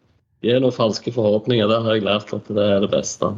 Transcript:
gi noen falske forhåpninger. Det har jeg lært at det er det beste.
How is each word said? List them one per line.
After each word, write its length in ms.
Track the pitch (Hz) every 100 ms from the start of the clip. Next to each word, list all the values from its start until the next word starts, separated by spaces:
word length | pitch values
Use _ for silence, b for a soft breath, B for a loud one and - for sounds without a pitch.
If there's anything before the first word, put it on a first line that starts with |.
| _ _ _ _
gi 120 | 107 127
noen 180 | 131 123
falske 380 | 113 98 -
forhåpninger. 560 | 120 107 107 - 120 104
Det 120 | 113
har 140 | 113 110
jeg 80 |
lært 300 | 98 104 -
at 160 | 104 -
det 160 | 104 104
er 160 | 98
det 80 | 98
beste. 380 | 69 - - -